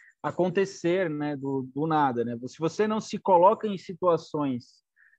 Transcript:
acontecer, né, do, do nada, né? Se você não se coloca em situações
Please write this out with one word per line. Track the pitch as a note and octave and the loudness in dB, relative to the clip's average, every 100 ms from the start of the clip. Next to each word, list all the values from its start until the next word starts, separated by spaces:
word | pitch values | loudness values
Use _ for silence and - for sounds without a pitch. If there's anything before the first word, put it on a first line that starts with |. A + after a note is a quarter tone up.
| - _ | -20 _
acontecer, | D3+ D3 F3+ F3+ F#3+ - E3+ F3+ F3 | -6 0 0 0 -2 -2 0 0 0
né, | D3+ D3 C#3+ | -2 -4 -4
do, | C#3 C3+ C3 | -4 -4 -4
do | C3+ D#3+ | -4 0
nada, | D#3 C#3 A#2+ | 2 2 0
né? | A#2 A#2+ B2 | -4 -6 -10
Se | - | -6
você | D#3+ - G#3+ | -4 0 0
não | G#3+ | -2
se | - G3+ | -4 -4
coloca | - F3+ F#3 A3 G#3+ | 4 6 6 4 0
em | F#3+ | -8
situações | - F3+ F3+ D#3+ - D#3 C#3+ B2 - _ _ _ _ | -10 -2 2 2 0 -4 -2 -4 -8 _ _ _ _